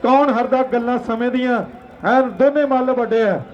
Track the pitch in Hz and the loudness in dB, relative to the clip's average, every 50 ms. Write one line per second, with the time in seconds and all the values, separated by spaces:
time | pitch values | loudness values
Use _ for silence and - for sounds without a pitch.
0 | - 247 262 277 285 285 240 226 247 262 262 254 262 254 - 240 233 240 247 240 | 2 2 4 4 4 2 0 0 0 0 0 0 0 0 -2 -4 -2 -2 -4 -4
1 | 240 - 226 226 240 247 247 254 247 254 247 226 190 - - - - - - - | -4 -4 -4 -4 -2 -2 -2 -2 -2 0 -2 -2 -4 -6 -12 -18 -20 -20 -20 -6
2 | - 175 233 262 262 247 202 180 254 277 285 294 294 277 262 254 254 254 262 240 | -2 0 2 2 2 0 0 2 2 2 4 2 0 0 0 0 0 0 0 -2
3 | 240 214 220 226 226 208 185 147 127 - | -2 0 0 0 2 2 0 -2 -6 -10